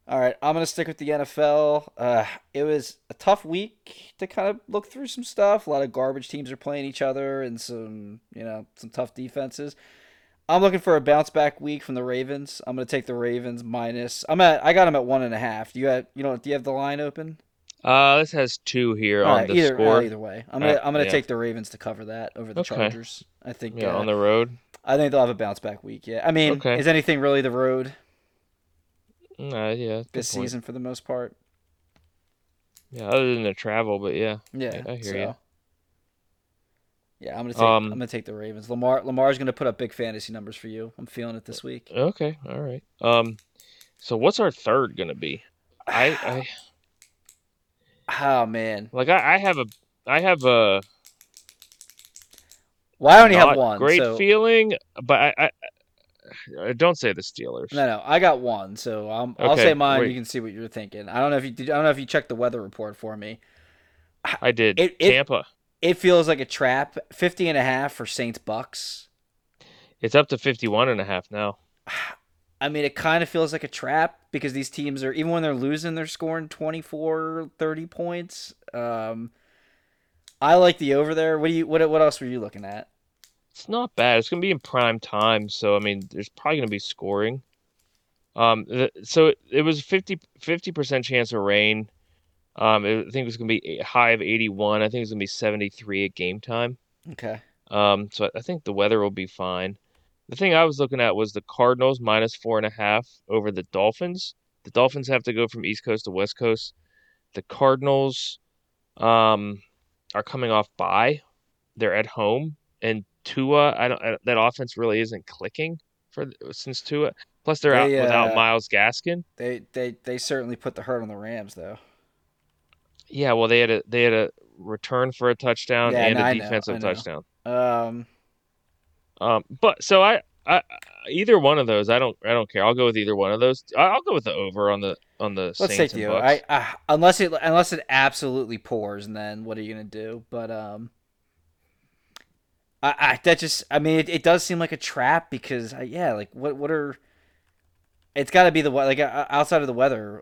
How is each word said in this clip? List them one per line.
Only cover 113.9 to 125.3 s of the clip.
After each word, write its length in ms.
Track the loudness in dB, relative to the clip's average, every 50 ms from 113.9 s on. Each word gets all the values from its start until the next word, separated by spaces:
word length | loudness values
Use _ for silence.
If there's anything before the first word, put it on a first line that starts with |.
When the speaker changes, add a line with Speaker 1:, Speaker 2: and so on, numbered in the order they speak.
| -2 -4
Speaker 2:
I, 140 | -4 -6 -6 -4 -2
that 140 | 0 2 2
offense 380 | 2 2 0 -2 -8 -10 -6 -4
really 240 | -2 0 0 0
isn't 240 | -2 -4 -6 -12 -16 -18
clicking 500 | -16 -12 -12 -10 -8 -6 -8 -6 -8 -10 _ _ _ _ _ _
for, 160 | _ -10 -10 -10 -12 -16 -16 -16
since 280 | -14 -14 -12 -12 -12 -12
Tua. 300 | -10 -6 -4 -2 -2 -2 -4 -8 -16 -20 _ _ _
Plus, 160 | -4 -2 2
they're 140 | 4 6 6
Speaker 1:
They, 260 | 6 6 4 4 2
Speaker 2:
out 40 | 2
without 280 | 4 4 4 4 4
Speaker 1:
uh, 40 | 4
Speaker 2:
Myles 320 | 4 4 4 2 0 0 0
Gaskin. 540 | 2 2 2 2 0 -2 -4 -4 -6 -6 -6 _ _
Speaker 1:
they, 280 | -10 -8 -6 -6 -8 -10 _ -8
they, 220 | -6 -6 -6 -8 -10 -10
they 140 | -10 -8 -8
certainly 380 | -6 -4 -4 -4 -4 -6 -8
put 200 | -10 -10 -10 -10
the 80 | -8 -6
hurt 180 | -6 -6 -6
on 60 | -6 -8
the 60 | -12 -12
Rams, 360 | -12 -12 -10 -12 -12 -14 -16
though. 220 | -16 -14 -14 -14 -16 _ _ _ _ _ _ _ _ _ _ _ _ _ _ _ _ _ _ _ _ _ _ _ _ -20 -12
Speaker 2:
Yeah, 260 | -6 -2 0 2 2
well, 160 | 4 4 4
they 100 | 6 6
had 100 | 6 4
a, 140 | 2 0 -2 -2
they 160 | 0 2 4
had 100 | 4 4
a 160 | 2 0 0 -4 _ _ _ _ -18
return 540 | -14 -12 -12 -10 -8 -4 -2 -2 -2 -2
for 180 | -2 -2 0
a 60 | 0